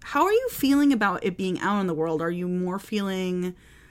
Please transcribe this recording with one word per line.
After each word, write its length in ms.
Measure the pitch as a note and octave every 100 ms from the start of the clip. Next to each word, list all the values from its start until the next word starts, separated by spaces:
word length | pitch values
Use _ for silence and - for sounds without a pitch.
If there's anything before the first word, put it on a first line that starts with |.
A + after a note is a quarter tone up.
How 220 | - C#4+
are 80 | F4
you 160 | A4 B4+
feeling 420 | - C4+ C#4 C#4+
about 320 | B3 G#3 F3+
it 120 | F#3+ F#3
being 240 | F#3+ F3+
out 200 | F#3+ G3+
in 60 | F#3+
the 80 |
world? 280 | D#3 E3 D#3+
Are 80 | E3+
you 180 | F3 F3+
more 300 | F3+ F#3 F#3+
feeling 760 | - G#3 G3 F#3+ F#3 F3+ F3+ F3+ - - -